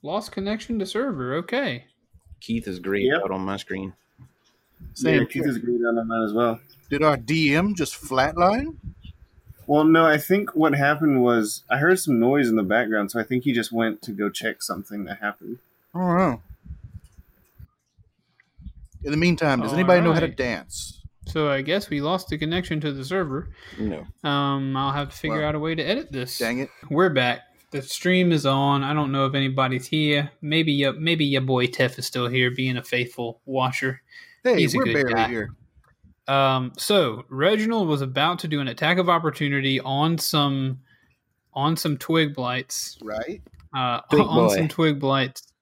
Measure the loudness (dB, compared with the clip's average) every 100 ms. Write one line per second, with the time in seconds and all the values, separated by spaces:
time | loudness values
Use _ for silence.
0 | -4 -6 -6 -8 -6 -6 -4 -4 -4 -2
1 | -4 -4 -4 -4 -4 -4 -2 -6 -10 _
2 | _ _ _ -20 -6 -6 -4 -8 -2 0
3 | 2 2 0 -4 -4 -6 -6 -8 -8 -12
4 | _ _ -20 _ _ _ _ _ -20 -4
5 | 2 2 2 0 -2 -2 -2 0 0 0
6 | -2 -2 -2 0 0 0 _ _ _ 2
7 | 2 2 0 2 4 4 2 0 -4 -6
8 | -4 2 2 4 2 2 -2 -8 -16 -16
9 | -20 -20 -20 _ _ -20 0 4 6 6
10 | 6 4 2 0 0 2 2 4 2 2
11 | 2 4 4 4 2 -4 _ 0 4 4
12 | 2 2 4 4 2 2 2 0 2 -2
13 | -2 -4 -2 -2 0 0 -2 -2 -2 -4
14 | -10 -6 -4 -4 -6 -6 -8 -10 -10 -12
15 | -10 -8 -10 -10 -14 -16 _ _ _ -4
16 | 0 2 2 0 -10 -20 -18 -18 -18 -20
17 | _ _ -20 _ _ _ -20 _ _ _
18 | _ _ _ _ _ _ -20 -18 -20 -12
19 | -4 2 2 4 2 2 0 0 6 6
20 | 6 4 0 -2 -4 -4 -8 -14 -14 -16
21 | -20 _ -8 -2 0 0 0 -2 -2 -4
22 | -2 -2 -4 -4 -2 -2 -2 -4 -4 -6
23 | -4 -4 -2 -4 -8 -16 -20 -8 -6 -6
24 | -12 -8 -2 0 0 -2 -2 -2 -2 -2
25 | -6 -8 -4 -2 -2 -2 -4 -4 -2 -4
26 | -4 -8 -8 -4 -2 -2 -6 -10 -6 2
27 | 4 4 0 -2 -8 _ _ -10 -8 -4
28 | 2 4 4 4 4 2 4 2 0 0
29 | 0 0 0 2 0 0 0 -2 -2 0
30 | 2 2 0 _ -2 0 2 2 0 0
31 | -2 0 2 0 2 2 0 0 0 0
32 | -8 -4 -2 2 0 0 -4 -4 -4 -4
33 | -4 -6 -10 -10 -6 -2 -2 -2 -6 -6
34 | _ -20 -20 _ 0 2 2 2 0 2
35 | 0 0 0 -2 -6 -10 _ _ _ _
36 | -20 _ -2 2 4 2 -2 -8 2 2
37 | 2 -2 -10 0 2 2 0 0 0 0
38 | -2 0 0 0 -4 -4 -4 -2 0 2
39 | 2 2 2 -2 -2 0 0 0 -2 0
40 | 2 0 0 0 0 0 -4 -6 _ _
41 | _ _ _ _ _ -4 -2 0 -2 -4
42 | -2 0 0 -2 -4 -4 -6 -10 -10 -12
43 | -10 -8 -8 -10 -16 -20 -12 -4 -2 -2
44 | 2 2 4 4 4 4 0 2 0 2
45 | 0 0 0 -6 -20 _